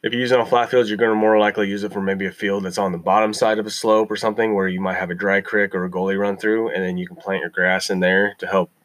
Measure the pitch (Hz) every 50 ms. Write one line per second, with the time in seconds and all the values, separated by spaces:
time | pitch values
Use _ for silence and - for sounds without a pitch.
0 | - 139 123 120 127 120 127 123 113 - 127 120 117 - - 127 120 104 107 98
1 | 117 113 110 107 107 107 107 107 104 104 101 110 104 98 101 101 101 101 - 104
2 | 98 98 98 95 98 92 - - 107 101 98 101 95 92 87 110 101 95 87 85
3 | 85 95 95 107 110 107 107 - 123 110 110 107 104 107 107 - - 110 107 110
4 | 110 101 107 101 - 110 104 113 113 110 107 98 95 92 92 92 98 92 90 92
5 | 92 87 87 87 101 98 98 101 98 - - 104 101 95 98 92 90 90 90 92
6 | 92 95 98 98 101 101 98 98 - 107 110 113 113 113 - 92 95 92 90 90
7 | 90 90 87 - - 98 98 92 82 87 - 92 90 92 92 92 - - 98 92
8 | 90 90 92 98 101 101 101 _ - 90 95 95 90 - _ _